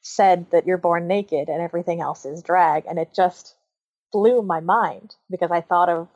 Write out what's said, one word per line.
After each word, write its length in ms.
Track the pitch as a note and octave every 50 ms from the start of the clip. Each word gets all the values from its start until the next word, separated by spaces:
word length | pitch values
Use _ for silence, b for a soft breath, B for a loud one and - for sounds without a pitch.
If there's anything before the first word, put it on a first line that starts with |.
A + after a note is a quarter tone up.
said 440 | _ - - - G3+ F#3+ F3+ F3 F3 _
that 160 | - E3+ -
you're 100 | F3+ F#3
born 300 | F3 F3 F3 E3+ E3+ E3+
naked 420 | E3+ F#3+ G3+ G3+ G3+ D#3+ C#3+ C#3+ E3
and 140 | D3+ D#3+
everything 400 | E3+ E3+ - F3 F3 - E3 E3+
else 240 | D3+ C3+ - - -
is 160 | C3+ D3 F3
drag, 420 | E3+ - F3 F#3 F3 D#3+ D3+ D#3 D#3
and 120 | - E3+ E3
it 160 | E3 _ _
just 420 | - F#3 F3+ - - - - _ _ _ _ _ _ _ _ _ _ _ _
blew 300 | - G#3 G3+ A3+ B3 A#3+
my 180 | G#3+ F#3+ E3+ D#3+
mind 540 | D#3+ F3 G3 A#3 G#3+ E3 C3+ F#2+ - - _ _ _ _
because 200 | F3+ F3 F3 E3
I 120 | E3+ E3+
thought 260 | E3 _ F3+ F3 F3 F3
of 200 | E3+ E3 E3+ _ _